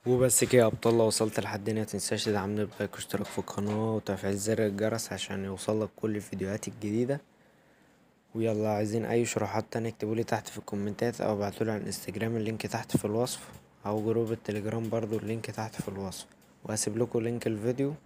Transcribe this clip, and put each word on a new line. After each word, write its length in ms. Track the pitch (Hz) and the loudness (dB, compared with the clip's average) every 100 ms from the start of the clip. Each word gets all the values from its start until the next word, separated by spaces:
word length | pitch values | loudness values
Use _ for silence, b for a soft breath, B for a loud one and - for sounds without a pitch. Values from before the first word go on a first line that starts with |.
| 120 | 4
وبس 380 | 123 127 - | 6 6 6
كده 180 | 123 123 | 8 8
يا 40 | 113 | 8
أبطال، 320 | - 117 117 | 6 4 6
لو 80 | 110 | 6
وصلت 340 | - 110 110 | 4 2 2
لحد 280 | 95 101 104 | -2 -4 -2
هنا 120 | 110 | -2
متنساش 440 | 104 101 - 107 | -2 -4 -2 0
تدعمني 400 | 110 104 95 107 | 2 2 2 0
بلايك 300 | 104 - 104 | -2 -4 -6
واشتراك 320 | - - 101 101 | -6 -6 -4 -4
في 120 | - | -6
القناة 560 | - - 101 107 110 | -6 -4 -2 0 0
وتفعيل 420 | 110 - 95 98 98 | 0 -2 -2 -2 -2
زر 300 | 104 110 107 | 0 2 2
الجرس 460 | 101 110 113 - | 2 0 0 -4
عشان 320 | - - 98 | -6 -6 -6
يوصلك 440 | 98 95 - 107 104 - | -6 -4 -2 0 -2 -2
كل 200 | 110 104 | -4 -2
الفيديوهات 520 | - 98 98 104 - | -6 -6 -4 -4 -6
الجديدة. 520 | - 104 110 123 143 - b b b b b b b b _ _ | -6 -2 0 0 -2 -6 b b b b b b b b _ _
ويلا، 340 | 113 113 107 107 | -2 0 2 2
عايزين 360 | 104 107 113 | 2 0 0
أي 220 | 113 117 117 | 2 2 2
شروحات 380 | 110 104 107 - | 0 0 0 -2
تانية 180 | 120 113 | -4 -4
اكتبولي 360 | - 107 113 | -4 -2 -2
تحت 240 | 113 110 - | 0 -2 -2
في 100 | 104 | -14
الكومنتات 600 | - 101 101 101 117 113 | -8 -4 -4 -2 -2 0
أو 120 | 104 | 0
ابعتولي 400 | 104 101 - 110 | 2 -2 0 -2
على 80 | 107 | -2
الانستجرام، 560 | 98 95 - 98 110 117 | -4 -6 -8 -4 -2 -2
اللينك 300 | 107 113 101 | -2 -4 -4
تحت 300 | 117 - - | -4 -2 -2
في 80 | |
الوصف، 360 | 104 110 123 - - - - _ 101 | 0 0 0 -4 -12 -20 -20 _ -2
أو 180 | 107 | 0
جروب 280 | 107 113 110 | 2 2 0
التليجرام 560 | 113 - 104 104 113 113 | -2 -2 -4 -2 -4 -2
برضو 300 | 117 110 110 | -2 -2 -4
اللينك 280 | 104 113 110 | -2 -4 -6
تحت 360 | - 220 - | -6 -6 -6
في 60 | - | -8
الوصف، 380 | 196 190 - - - - - | -6 -6 -8 -14 -20 -20 -14
وهسيب 340 | - 107 - 107 | -6 -2 -2 0
لكم 220 | 117 120 | 0 0
لينك 260 | 113 120 117 | 0 -2 -2
الفيديو 480 | 107 113 123 139 151 | 0 -2 0 -2 -2